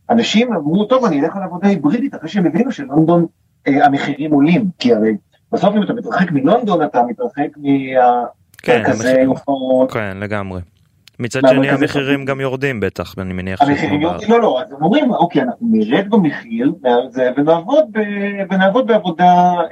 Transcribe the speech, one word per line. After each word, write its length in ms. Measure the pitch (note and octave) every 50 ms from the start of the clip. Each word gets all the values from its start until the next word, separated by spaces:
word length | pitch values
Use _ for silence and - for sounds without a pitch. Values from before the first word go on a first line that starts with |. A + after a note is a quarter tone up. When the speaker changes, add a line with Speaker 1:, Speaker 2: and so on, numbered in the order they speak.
| _ -
Speaker 1:
אנשים 440 | A#2 A#2 A2+ - - G#3 B3 B3+ G#3+
אמרו, 320 | E3+ C#3+ D3 E3 G3+ G#3
"טוב, 200 | G#3 B3+ B3+ A#3+
אני 160 | G#3+ D3+ C#3
אלך 140 | C#3+ - -
על 80 | G3 F#3+
עבודה 240 | F3+ F3 F3 G3
היברידית", 480 | G3+ G3+ D#3+ C#3 D3 F#3+ B3 C#4 - -
אחרי 140 | - - -
שהם 160 | - G3+ E3+
הבינו 260 | D3+ D3 F3 B3 C4+
שלונדון, 540 | - - C#3 B2 C3+ D#3+ D#3+ D#3 F3 F3 E3 - _ _ _ _ _ _ -
אה, 180 | D3+ C3+ C#3 C#3+
המחירים 460 | C#3 C#3 C#3 - D3 C3+ - D3+ D#3
עולים, 380 | D3 C#3 C#3 E3 F3+ C#3+ A2 F#2 - -
כי 140 | - B2 A#2
הרי 220 | G#2+ A2 A2 G#2+ F#2+ _ _ _ _ _ _
בסוף 240 | - - - G3+ G3+
אם 80 | G#3+ G3
אתה 100 | - C#4+
מתרחק 380 | A#3+ - - - F3 F#3 -
מלונדון, 500 | D#3 C#3 C3+ D#3 G#3+ A#3+ B3 G3+ F3+ E3 -
אתה 180 | - - - A#2+
מתרחק 440 | - - - B2 A#2 - C#3+ D3 D3+ -
מה-, 680 | D3 C#3+ C#3+ C#3 C#3 C3+ C3 C3 B2+ B2 B2 B2 B2 - B2+ - _ _ _ _
Speaker 2:
כן, 200 | - - - - A#2+
Speaker 1:
מרכזי 300 | G#2+ - G#2+ A2 A#2 B2+
Speaker 2:
המחיר-, 180 | C3 C3 C3
Speaker 1:
הופעות. 640 | C3+ C3 - - - C#3 C3+ C3 C3 B2+ B2+ C3 C3
Speaker 2:
כן, 260 | - A#2+ G#2+ G2 F#2+ G2
לגמרי. 420 | G#2 G2+ G#2+ G#2 G2 F#2+ F#2 F#2 F2 - _ _ _ _ _ _ _ _ _ -
מצד 220 | B2 A#2 - C3
Speaker 1:
מהמרכזים 220 | C#3 C3 C3 C3+ C3+ C#3 C#3+
Speaker 2:
שני, 40 | C3+ D3
המחירים 340 | D3 - C#3+ C3+ C3+ C#3 C#3
Speaker 1:
הופעות. 80 | C#3
Speaker 2:
גם 140 | C3+ C#3 C3+
יורדים 380 | C3+ C3 B2+ C3 C#3 C#3 C3 G#2+
בטח, 360 | G2 F#2+ - - F2 - -
אני 160 | G#2 F#2+ F#2 F#2
מניח 280 | F#2 F2+ F#2 F#2+ -
Speaker 1:
המחירים 160 | - C#4+ - - D#3 -
Speaker 2:
שכמו 120 | D3 D3
Speaker 1:
יורדים, 80 | D#3 F3 - -
Speaker 2:
בארץ. 100 | G#3 G#3
Speaker 1:
לא, 120 | A#3 A#3
לא, 200 | A3 - - B2+
אז 100 | - -
הם 120 | - C#3 D3+
אומרים, 280 | F3 B3 D4+ C#4+ A#3+
"אוקיי, 300 | G3+ D#3 E3+ E3+ - D3
אנחנו 260 | B2+ B2 - - A#2 A#2
נרד 380 | A2 A2 G#2+ G#2+ C3+ F#3+ G3 G3+
במחיר, 640 | A3+ G#3 E3+ - - - - A#2 A2+ A#2 B2+ D3 - - C3 B2 A#2+ A#2+ C3 B2+
זה, 200 | A#2 C3 B2+ B2 B2
ונעבוד 480 | C#3 D3 D#3+ E3 E3+ E3 G#3+ C#4 D#4 D#4 A3
ב-, 80 | G#3 A3 G#3 G#3 G3+ G3+ G3+ G3+ G3+ G3 G3 - F#3+
ונעבוד 340 | F#3 F#3+ G3 G3 B3+ A#3+
בעבודה, 680 | G#3+ A3+ G#3 E3+ F3+ D#3+ - F3+ F3+ F3+ F3+ F3+ F3+ F3 F3 E3+ E3